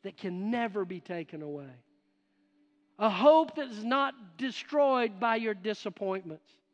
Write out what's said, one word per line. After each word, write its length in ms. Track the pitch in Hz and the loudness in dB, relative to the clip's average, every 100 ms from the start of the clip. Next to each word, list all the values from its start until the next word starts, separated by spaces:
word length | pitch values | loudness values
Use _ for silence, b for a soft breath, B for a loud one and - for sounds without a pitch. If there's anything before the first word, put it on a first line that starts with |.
that 140 | 196 - | -12 -8
can 340 | 196 180 202 | -6 -4 -2
never 340 | 240 233 202 | -2 -2 -2
be 160 | 185 185 | -4 -6
taken 420 | 170 175 160 156 | -8 -8 -8 -10
away. 300 | 151 147 139 123 _ _ _ _ _ _ _ _ _ _ _ - | -10 -10 -12 -20 _ _ _ _ _ _ _ _ _ _ _ 0
A 100 | 214 | 0
hope 480 | 185 269 311 320 - | 6 8 8 6 -4
that 120 | 269 | -8
is 160 | 214 | -6
not 520 | 226 269 277 269 196 165 | 0 2 0 -2 -20 -6
destroyed 840 | 262 - - 294 277 254 240 190 | -6 -6 -2 2 4 4 2 0
by 180 | 233 226 | 0 2
your 180 | 226 | 0
disappointments. 960 | 202 196 208 208 - 196 190 180 156 _ _ _ | -4 -4 -6 -8 -6 -4 -4 -6 -14 _ _ _